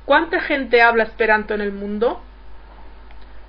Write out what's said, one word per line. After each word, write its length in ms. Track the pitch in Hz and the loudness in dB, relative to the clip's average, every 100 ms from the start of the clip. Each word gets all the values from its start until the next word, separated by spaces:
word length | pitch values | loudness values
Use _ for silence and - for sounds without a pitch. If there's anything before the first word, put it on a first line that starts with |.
¿cuánta 360 | - 285 330 370 | 2 2 2 -2
gente 400 | - 285 247 240 | -2 -4 2 6
habla 220 | 233 226 | 6 4
esperanto 500 | 220 - 220 214 208 | 0 0 2 2 0
en 60 | 214 | -6
el 120 | 202 | -6
mundo? 500 | 196 202 208 233 349 - - - - - - - - - - - - | -8 -8 -2 -2 -2 -12 -20 -16 -16 -18 -18 -18 -18 -18 -18 -16 -16